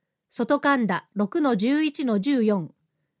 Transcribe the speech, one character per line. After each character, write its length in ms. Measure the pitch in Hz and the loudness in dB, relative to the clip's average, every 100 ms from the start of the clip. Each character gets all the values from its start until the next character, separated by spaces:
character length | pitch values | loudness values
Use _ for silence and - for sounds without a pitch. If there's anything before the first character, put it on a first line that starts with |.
| _ _ _ | _ _ _
外 300 | - 233 285 | -8 -2 0
神 260 | 285 269 208 | 2 2 0
田 240 | 175 - | -2 -6
六 300 | 202 202 339 | -4 -2 0
の 140 | 285 214 | 0 2
十 280 | 233 294 | 2 0
一 220 | 311 311 262 | 0 -2 -2
の 140 | 214 | 0
十 220 | 269 269 | 0 0
四、 320 | 214 202 156 _ _ _ _ _ | 2 0 -4 _ _ _ _ _